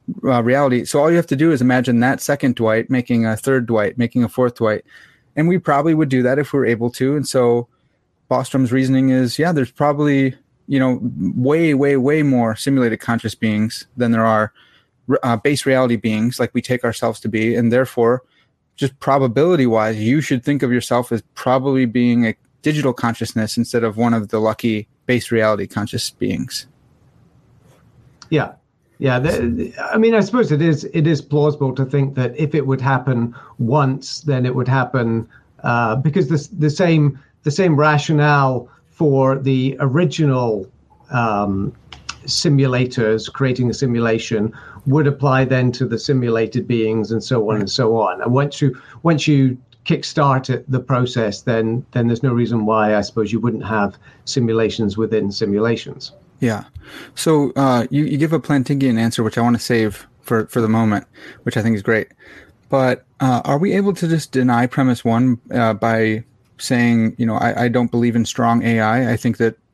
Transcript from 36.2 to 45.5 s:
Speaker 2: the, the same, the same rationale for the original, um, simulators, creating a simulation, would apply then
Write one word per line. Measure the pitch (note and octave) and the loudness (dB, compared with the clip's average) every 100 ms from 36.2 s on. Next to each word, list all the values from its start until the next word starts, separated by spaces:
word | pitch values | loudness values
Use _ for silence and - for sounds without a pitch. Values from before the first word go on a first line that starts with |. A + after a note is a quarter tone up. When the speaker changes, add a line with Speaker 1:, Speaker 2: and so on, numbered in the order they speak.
| C#3+ | 0
Speaker 2:
the, | D#3 - - | -2 -4 -2
the | D3 | -2
same, | D3 F3 D#3+ D3 C#3 - _ | 2 2 4 2 0 -10 _
the | - | -4
same | D3 F3+ D3 | 0 2 4
rationale | D3+ D3 D3 D3+ D3 C#3+ C3+ B2+ - _ _ | 4 2 2 2 4 4 2 -2 -8 _ _
for | - D#3 C3+ C3 C3 | -2 2 4 2 2
the | C3+ C3 C3 C3+ | 0 0 0 -2
original, | C#3 C3+ F3+ - D3+ C3 A#2+ G#2 F#2+ _ _ _ - | 0 2 0 2 0 2 0 -2 -6 _ _ _ -6
um, | B2 A#2 G2+ G#2 G2 G2+ - - - - - | -2 0 0 -2 -2 -4 -8 -20 -20 -18 -14
simulators, | - - E3 C#3 C3+ B2 B2 B2 A2 A2 - | -8 -2 2 2 2 0 -2 0 0 0 -4
creating | - C3 B2 B2 | -4 -2 0 -2
a | |
simulation, | A2+ C3+ A#2 A#2 A2+ - A2 A2 - - - - | -2 -2 0 0 -2 -2 -4 -4 -6 -20 -8 0
would | C#3 D3 | 2 2
apply | C#3 C#3+ D#3+ | 0 0 2
then | D3 | 2